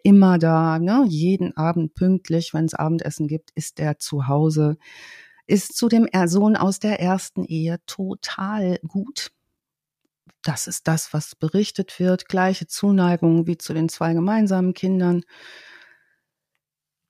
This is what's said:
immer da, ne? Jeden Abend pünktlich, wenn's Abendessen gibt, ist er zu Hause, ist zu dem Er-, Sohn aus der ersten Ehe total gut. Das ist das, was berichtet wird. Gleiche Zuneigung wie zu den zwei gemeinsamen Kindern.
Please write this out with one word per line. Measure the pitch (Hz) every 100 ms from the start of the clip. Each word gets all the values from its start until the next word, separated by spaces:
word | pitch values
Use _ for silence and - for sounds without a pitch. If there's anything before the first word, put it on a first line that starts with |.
immer | 202 202 190 175
da, | 165 160 165 160
ne? | 175 247 240
Jeden | 156 175 190 175 -
Abend | 160 170 156
pünktlich, | - 185 185 - 165 165
wenn's | 160 160
Abendessen | - 156 165 - - 151
gibt, | 156 -
ist | - - -
er | 151 147
zu | - 143 131
Hause, | 143 156 156 151 156 - - - - - _ -
ist | 202 - -
zu | 233
dem | 233 226
Er-, | 190 175
Sohn | 190 214
aus | 220 190 190
der | 214 208
ersten | 180 185 - -
Ehe | 180 160 165 170 -
total | - 190 - - - 190 214 185 180 160
gut. | 196 240 294 - _ _ _ _ _ _ _ _ _ _ _
Das | - 127 -
ist | - -
das, | 165 -
was | 151 -
berichtet | - 160 196 208 - 185 -
wird. | 180 185 -
Gleiche | 185 185 190 165
Zuneigung | - 202 196 175 175 170 165 165
wie | 170
zu | -
den | 160 160
zwei | - 165
gemeinsamen | 165 185 220 208 190 185
Kindern. | 180 190 185 175 175 - - - - - - - _ _ _ _ _ _ _ _ _ _ _